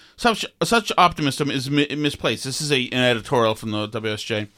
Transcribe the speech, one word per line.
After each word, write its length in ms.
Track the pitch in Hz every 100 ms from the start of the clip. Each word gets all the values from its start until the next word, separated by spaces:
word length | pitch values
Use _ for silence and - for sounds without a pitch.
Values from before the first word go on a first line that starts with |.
| - -
Such, 280 | 233 214 - -
such 280 | 165 233 - -
optimism 540 | 175 165 143 - 143
is 200 | 131 127
mi-, 240 | 143 156
misplaced. 500 | 147 147 - 147 110
This 180 | 135 127
is 100 | 147
a, 160 | 139 123
an 140 | 127
editorial 520 | 123 113 104 127 110
from 160 | 110 113
the 160 | 107 107
W 280 | 113 110
S 80 | 107
J. 260 | - 107 107